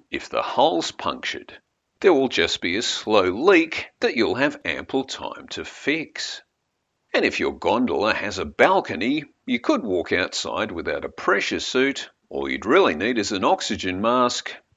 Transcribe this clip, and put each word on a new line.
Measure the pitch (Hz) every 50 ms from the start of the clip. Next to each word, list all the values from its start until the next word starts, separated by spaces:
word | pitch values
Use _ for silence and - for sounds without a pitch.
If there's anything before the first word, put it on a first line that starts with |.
| _ _
if | - 135 - -
the | - 117
hull's | - - - - 135 160 180 165 - -
punctured. | - - - 87 - - - - - - - - - - _ _ _ _ _ _ _ -
There | - 196 165
will | 135 135 120
just | - - 85 80 - -
be | - 87 87
a | 107
slow | 120 - - - - 104 107 104 92
leak | 92 92 110 151 202 196 165 165 160 - - - - _ -
that | - 233 -
you'll | - 107 85 -
have | 120 139 151 143 - -
ample | 85 73 65 - - - 135 127
time | - - - - - - - 69 -
to | - 82 78
fix. | - - - - 135 151 160 147 - - - - - - - - _ _ _ _ _ _ _ _ _ _ _ _ _
And | - 277 175
if | 113 - -
your | - -
gondola | 69 - - 87 104 120 - - 76 69 101 110 -
has | - - 104 92 95
a | 80
balcony, | 73 - - 123 170 190 185 - - 101 82 98 123 147 156 147 - _ _ _
you | - 123 117
could | - - 311 240
walk | - 104 90 87 80 -
outside | 90 90 95 - - - - - - 87 107 107
without | 92 82 78 80 76 76 -
a | -
pressure | - - - 185 190 202 - - - 82
suit. | - - - 127 131 139 135 - - - _ _ _ -
All | - 69 - 135
you'd | 65 - 85
really | 104 143 190 185 120 87
need | - 95 120 127 110
is | 98 -
an | 107 95 107
oxygen | 151 185 - - - 110 87 - 95 90 92
mask, | 107 113 123 127 123 123 - - - - - - - _ _